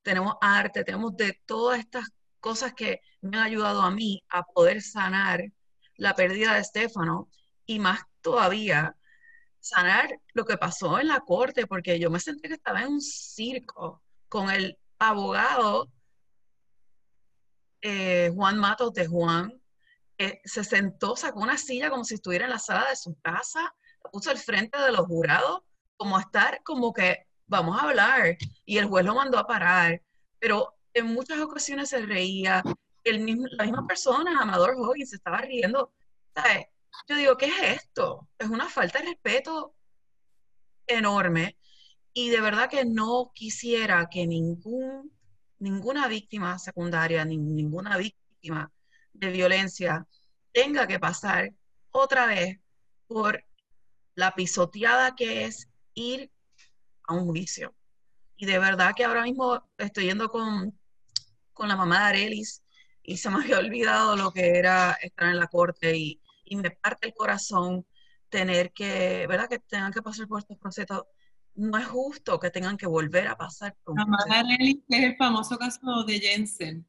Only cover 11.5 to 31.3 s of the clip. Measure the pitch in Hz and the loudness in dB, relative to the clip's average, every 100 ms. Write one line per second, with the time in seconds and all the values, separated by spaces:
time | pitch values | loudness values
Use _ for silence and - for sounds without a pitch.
11.5 | 254 214 190 175 170 170 170 - 294 311 | 0 -4 -4 -2 0 2 0 -4 -10 -10
12.5 | 311 - 196 254 285 285 - - - 226 | -8 -4 -4 -2 -4 -4 -12 -14 -8 -6
13.5 | 254 254 - 170 - _ - - 208 190 | -6 -10 -12 -12 -12 _ -20 -8 -4 0
14.5 | 196 185 - _ _ 220 196 196 196 240 | 0 -2 -6 _ _ 2 2 -2 0 2
15.5 | 262 214 208 - _ _ _ _ _ _ | 4 2 2 -2 _ _ _ _ _ _
16.5 | _ _ _ - _ _ _ _ _ _ | _ _ _ -20 _ _ _ _ _ _
17.5 | _ _ _ 214 196 190 175 175 180 196 | _ _ _ -6 -2 2 2 2 2 0
18.5 | 208 202 214 240 202 165 170 170 165 190 | 2 0 2 -2 -2 0 2 2 2 -2
19.5 | 254 _ _ _ _ _ - 196 - - | -10 _ _ _ _ _ -6 -6 -4 -10
20.5 | - 208 - 196 - 202 254 311 208 220 | -8 0 2 0 -2 -4 -2 -6 -4 -2
21.5 | 285 - 247 294 269 226 214 180 175 247 | -2 -4 -4 -2 -4 -6 -8 -4 -2 -2
22.5 | 233 - 190 262 262 175 156 165 175 - | -4 -2 0 0 -2 -8 -8 -6 -4 -6
23.5 | 311 339 _ _ _ - 202 311 254 - | -6 -6 _ _ _ -14 -8 -4 -4 0
24.5 | 208 220 285 269 220 175 165 156 175 269 | -2 -2 0 2 2 2 0 2 2 2
25.5 | 359 _ _ _ _ 202 190 190 214 233 | -2 _ _ _ _ -2 0 0 2 2
26.5 | - - 277 240 208 180 - _ _ _ | 0 -6 -2 -2 2 0 0 _ _ _
27.5 | 196 165 208 294 247 214 262 175 170 - | 0 2 0 2 4 6 6 4 0 -8
28.5 | - - 208 202 185 180 233 269 240 202 | -14 -2 0 4 4 4 2 2 0 2
29.5 | 220 180 180 170 170 _ _ _ _ 226 | 2 4 6 4 2 _ _ _ _ 0
30.5 | 208 - _ _ 240 226 233 262 | 2 0 _ _ -2 0 -2 -2